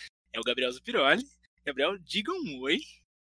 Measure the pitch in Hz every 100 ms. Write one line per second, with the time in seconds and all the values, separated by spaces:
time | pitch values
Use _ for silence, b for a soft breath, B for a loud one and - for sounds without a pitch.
0 | B _ _ 113 117 123 127 127 - 226
1 | 139 175 269 _ _ _ - 131 156 202
2 | 156 196 214 381 220 131 131 220 - -
3 | _ _ _